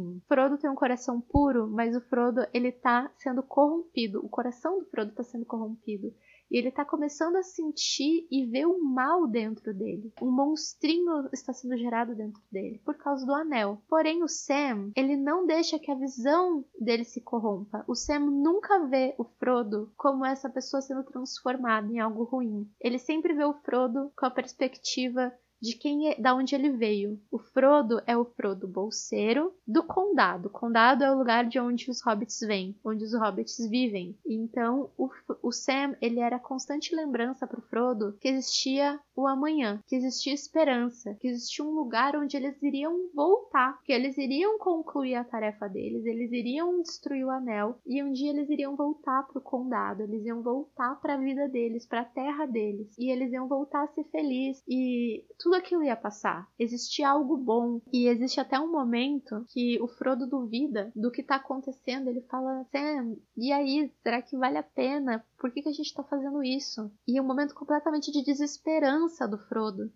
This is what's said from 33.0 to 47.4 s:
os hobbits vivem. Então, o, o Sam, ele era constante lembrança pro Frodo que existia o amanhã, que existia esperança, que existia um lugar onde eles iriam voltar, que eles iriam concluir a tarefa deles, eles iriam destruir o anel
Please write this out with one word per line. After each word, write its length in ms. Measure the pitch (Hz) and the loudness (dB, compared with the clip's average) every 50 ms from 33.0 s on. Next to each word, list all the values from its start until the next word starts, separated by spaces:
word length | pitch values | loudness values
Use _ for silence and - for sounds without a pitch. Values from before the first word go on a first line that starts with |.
| 220 | -4
os 100 | 214 233 | -4 -2
hobbits 540 | 226 220 202 190 214 226 - - - 233 214 | 0 0 0 0 -2 -6 -6 -6 -6 -4 0
vivem. 480 | 220 254 254 226 202 185 180 175 208 - - | 2 2 2 2 0 -4 -6 -8 -12 -10 -6
Então, 640 | 302 220 220 226 226 - 247 233 233 254 285 262 - - | -4 -4 -2 -4 -4 -2 -2 0 0 0 0 -2 -4 -4
o, 120 | - 262 262 - - _ - - - | -4 -4 -4 -4 -10 _ -8 -8 -4
o 100 | - 240 | -2 -4
Sam, 440 | 240 - - 277 262 269 277 277 285 - | -4 -2 -2 -2 0 0 0 -2 -2 -2
ele 180 | - 240 233 240 | -2 0 0 0
era 200 | 240 233 - 247 | 0 0 -2 -4
constante 560 | - - 269 269 - - 285 302 - - 339 | -6 -8 -8 -8 -6 -6 -6 -4 -4 -2 -2
lembrança 520 | 320 311 285 247 233 233 254 269 - 262 | -2 -2 -2 0 -2 -2 -2 -4 -6 -8
pro 140 | 240 - 233 | -8 -8 -12
Frodo 560 | - _ - 226 247 254 247 208 214 202 202 - | -10 _ -2 0 0 0 0 0 -2 -4 -4 -2
que 80 | - | -2
existia 720 | 262 262 262 247 - - - - 262 262 277 285 285 294 285 - _ _ | 0 0 0 -2 -2 -2 -2 0 0 2 2 2 2 0 -4 -10 _ _
o 120 | - 269 | 0 0
amanhã, 540 | 269 269 262 285 311 311 302 247 208 208 214 - | 2 2 2 0 2 2 2 2 0 -2 -4 -4
que 80 | - 269 | -2 0
existia 380 | 254 254 262 240 - - 277 285 | 0 0 0 -2 -2 -2 -2 -4
esperança, 840 | 285 - - - 320 311 285 254 240 240 247 247 - - 208 208 | -4 -6 -2 2 4 4 4 4 2 0 -2 -4 -8 -10 -12 -10
que 120 | - - | -4 -4
existia 360 | 254 240 240 240 - - - 294 | -4 -4 -4 -6 -8 -6 -4 -4
um 100 | 302 311 | -2 -2
lugar 420 | 311 285 233 226 226 262 285 294 | -2 -2 0 2 2 2 2 2
onde 200 | 302 294 277 285 | 0 -2 -2 -2
eles 260 | 277 254 285 269 - | -2 -4 -4 -4 -2
iriam 480 | 285 285 - 277 294 320 349 359 370 359 - | -2 -2 0 0 -2 -2 -2 -4 -4 -4 0
voltar, 680 | 285 294 349 403 494 - - - 269 254 262 285 - _ | 2 4 4 4 4 2 2 2 4 4 4 0 -4 _
que 80 | - | 0
eles 260 | 254 240 254 277 262 | 0 0 0 0 -2
iriam 420 | 285 277 240 269 294 381 427 440 427 | -2 -2 0 0 2 2 2 0 0
concluir 560 | - 370 339 320 311 - - 285 269 254 254 | 0 0 0 0 -2 -4 -4 -2 -2 0 -2
a 80 | 240 240 | -2 -4
tarefa 460 | 240 233 220 214 214 208 208 208 202 | -4 -4 -2 -2 -4 -4 -4 -8 -6
deles, 360 | 190 202 - 220 226 233 220 | -6 -6 -4 -4 -4 -4 -2
eles 260 | 233 226 233 247 226 | -2 -2 -2 -4 -2
iriam 500 | 247 240 226 240 262 311 339 359 359 349 | -2 -2 -2 -2 -2 0 0 0 0 0
destruir 420 | 330 - - - - 294 277 262 262 | -2 -4 -8 -10 -8 -4 -2 -2 -2
o 60 | 262 | -2
anel 500 | 262 262 | -2 -2